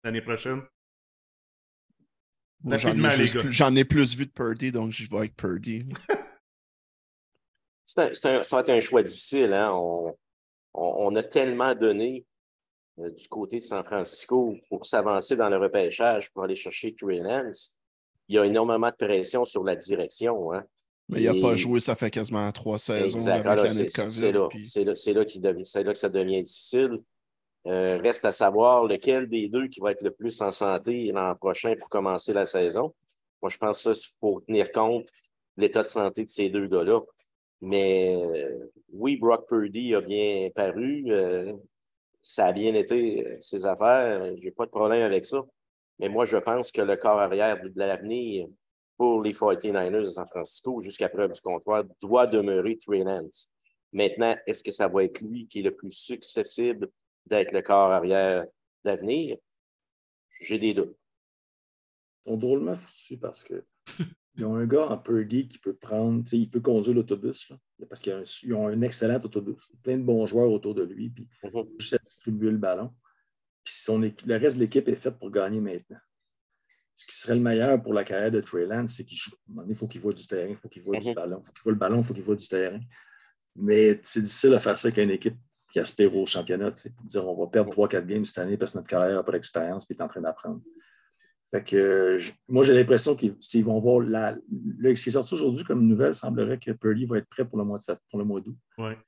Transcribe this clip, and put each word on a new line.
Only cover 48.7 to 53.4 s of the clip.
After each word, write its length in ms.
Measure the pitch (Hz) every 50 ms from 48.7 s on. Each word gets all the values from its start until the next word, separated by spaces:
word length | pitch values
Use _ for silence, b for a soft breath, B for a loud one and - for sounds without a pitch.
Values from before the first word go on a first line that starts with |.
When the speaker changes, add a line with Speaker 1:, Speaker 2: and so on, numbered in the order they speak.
| _ _ _ _ _
Speaker 3:
pour 240 | _ 123 120 117 110
les 100 | 107 107
forty-niners 720 | 104 - 110 104 92 87 - 107 101 98 90 90 98 110
de 80 | 107 95
San 160 | 82 92 90
Francisco, 560 | - - 90 80 - - - _ 127 131 117
jusqu'à 260 | 92 98 98 - 104
preuve 260 | 90 - 95 101 92 87
du 80 | -
contraire, 420 | _ 98 90 82 _ 104 107 107 104 95 - _
doit 240 | - 98 113 123 123
demeurer 540 | 117 110 110 101 101 98 92 90 107 117 113
Trey 240 | - - 101 95 95
Lance. 480 | 95 95 90 80 76 - -